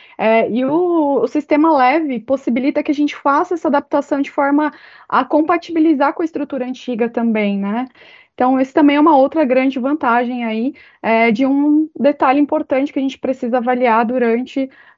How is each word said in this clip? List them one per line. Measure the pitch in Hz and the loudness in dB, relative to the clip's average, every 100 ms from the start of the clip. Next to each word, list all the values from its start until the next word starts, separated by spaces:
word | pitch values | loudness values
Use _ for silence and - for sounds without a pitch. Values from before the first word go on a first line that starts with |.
| - - | -20 -4
É, | 220 226 - | 2 2 2
e | 220 | -2
o, | 262 320 359 339 285 277 | 0 0 0 0 0 0
o | 254 | -2
sistema | 302 - 294 320 294 | -4 0 2 4 4
leve | 254 311 302 240 | 2 0 -2 -6
possibilita | 214 269 - 233 269 294 | -4 -4 -2 -2 0 -2
que | 302 | -2
a | |
gente | 285 294 | -2 -2
faça | - 285 285 359 | -2 0 0 0
essa | 349 320 | -2 0
adaptação | 285 - 285 - 277 | -2 0 -4 -2 -4
de | 277 | -4
forma | - 277 285 302 - - - - | -2 0 0 -2 -6 -20 -20 -4
a | 226 | -2
compatibilizar | 254 302 311 339 - 330 320 269 285 | 0 0 2 -2 -2 0 2 2 0
com | 320 | -2
a | |
estrutura | 330 - 285 269 254 | -6 -6 -8 -6 -8
antiga | 254 - 226 233 | -10 -8 -4 -4
também, | 233 233 214 202 196 | -2 -2 0 -2 -2
né? | 202 226 262 _ - - _ - | -4 -4 -6 _ -20 -20 _ -2
Então, | 247 262 | 0 2
esse | 262 | 0
também | - 294 | 2 4
é | 285 | 4
uma | 320 285 | 4 4
outra | 277 320 | 2 2
grande | 269 254 269 262 | 2 2 0 -2
vantagem | 254 311 262 240 240 247 | -4 -2 0 0 -2 -4
aí, | 233 220 247 - - _ | -6 -4 -4 -8 -20 _
é, | 214 226 233 | -2 2 2
de | 220 | 2
um | 269 277 294 302 311 - | 0 2 2 2 0 0
detalhe | 262 285 269 277 | -2 2 0 2
importante | 294 311 294 262 285 | 0 -2 -2 -4 -2
que | 285 | -4
a | |
gente | 269 - | -6 -6
precisa | 254 262 240 247 | -6 -4 -2 -2
avaliar | 240 247 247 226 233 | -2 0 2 2 0
durante, | 254 233 233 254 277 262 - - | 0 0 -2 -4 -6 -6 -10 -20